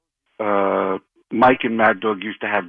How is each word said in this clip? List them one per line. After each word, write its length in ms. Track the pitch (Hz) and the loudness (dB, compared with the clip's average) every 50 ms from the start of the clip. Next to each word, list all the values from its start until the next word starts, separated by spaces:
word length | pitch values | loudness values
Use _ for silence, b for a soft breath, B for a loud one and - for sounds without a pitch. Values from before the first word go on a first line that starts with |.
| _ _ _ _ _ _ _ - | _ _ _ _ _ _ _ -6
uh, 600 | 110 104 101 101 98 98 95 95 95 95 95 95 - _ _ _ _ _ | -2 0 2 2 2 2 0 0 0 -2 -4 -6 -8 _ _ _ _ _
Mike 300 | - 113 123 127 131 - - | 0 4 4 4 4 2 0
and 120 | 120 113 | -4 -2
Mad 240 | 113 110 110 107 90 | 2 2 2 2 0
Dog 240 | - 110 107 92 95 | -2 -4 -4 -4 -6
used 160 | 107 98 - | -10 -10 -8
to 60 | 117 104 | -6 -4
have 160 | 104 101 90 | -4 -4 -4